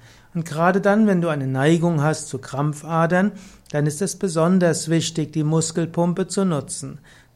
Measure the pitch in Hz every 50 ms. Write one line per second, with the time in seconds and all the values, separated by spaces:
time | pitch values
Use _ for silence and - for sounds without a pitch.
0 | - - - - - _ - 170 160 - 147 156 170 180 185 196 175 202 202 220
1 | 220 208 190 175 170 170 151 143 135 131 131 131 135 156 170 170 160 175 170 147
2 | 143 156 156 151 - - - 123 - - - 131 147 151 147 - - 151 165 165
3 | 165 165 180 180 190 208 202 - - - - - - - - 151 147 151 147 151
4 | 196 185 - - - 190 156 165 160 170 185 190 180 170 151 - - 156 165 165
5 | 160 - - 165 151 - - 156 151 151 160 165 160 - - 180 165 165 - 170
6 | 170 180 170 185 190 185 - 202 196 185 165 139 - - - - 135 135 143 143
7 | - - - - - _ _